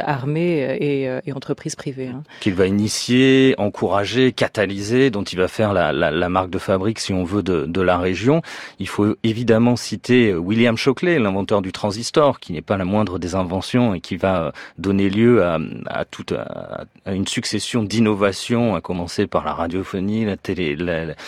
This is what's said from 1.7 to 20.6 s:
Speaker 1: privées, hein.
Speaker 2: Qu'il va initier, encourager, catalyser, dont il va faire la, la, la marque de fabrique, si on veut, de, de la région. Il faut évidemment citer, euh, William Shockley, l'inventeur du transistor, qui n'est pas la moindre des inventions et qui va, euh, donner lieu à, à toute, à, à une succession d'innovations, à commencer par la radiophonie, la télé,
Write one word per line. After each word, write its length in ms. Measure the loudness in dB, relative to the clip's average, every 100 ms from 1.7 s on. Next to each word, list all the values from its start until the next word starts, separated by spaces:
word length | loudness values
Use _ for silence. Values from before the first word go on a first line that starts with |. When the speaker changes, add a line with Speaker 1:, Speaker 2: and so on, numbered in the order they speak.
| -10
Speaker 1:
privées, 320 | -10 -10 -10
hein. 160 | -12 -14 -4
Speaker 2:
Qu'il 120 | -2
va 140 | 2 2
initier, 880 | 2 0 -2 2 4 6 6 6 4
encourager, 760 | -2 -2 0 0 0 2 2
catalyser, 800 | 2 -2 2 0 0 0 4 4
dont 140 | 2
il 140 | -4 0
va 100 | 0
faire 260 | 2 2
la, 180 | 2 2
la, 200 | 2 2
la 180 | 2 0
marque 200 | 0 0
de 100 | -4
fabrique, 400 | 0 0 0 -4
si 140 | -4
on 100 | -2
veut, 200 | 0 -2
de, 220 | 0 0 0
de 160 | 0
la 160 | 2 2
région. 440 | 0 0 2 0 -2 -14 -16 -10
Il 80 | -6
faut 280 | 0 0 2
évidemment 520 | -2 0 2 4 4 2
citer, 560 | -4 -8 2 4 4
euh, 60 | 2
William 400 | 0 2 2 2
Shockley, 420 | 0 0 0 2
l'inventeur 420 | 2 0 0 0
du 100 | 0
transistor, 680 | -4 -4 -4 0 2 2 2
qui 140 | -8
n'est 80 | -8
pas 160 | -2 -2
la 80 | 2
moindre 340 | 0 0 -2
des 160 | -2 -2
inventions 580 | -2 -4 0 2 2
et 80 | 0
qui 160 | -6 -2
va, 260 | 0 0
euh, 80 | -2 -8 -18 -6
donner 320 | 0 2 2
lieu 340 | 4 6 6
à, 160 | 4 0 -4 -10 -8
à 200 | -6 -6
toute, 260 | -10 -6
à, 540 | -6 -6 -12 -12 -12 -14 _ -6
à 80 |
une 140 | -4 -2
succession 560 | -4 -4 -4 -2 -2
d'innovations, 920 | 0 2 2 4 2 0 -2 0 0 -2
à 60 |
commencer 460 | -4 -6 -4 -2 0
par 180 | 0 -2
la 80 |
radiophonie, 720 | -4 -4 -4 -4 -4 -2 -2 -2
la 120 | -4
télé, 380 | -6 -2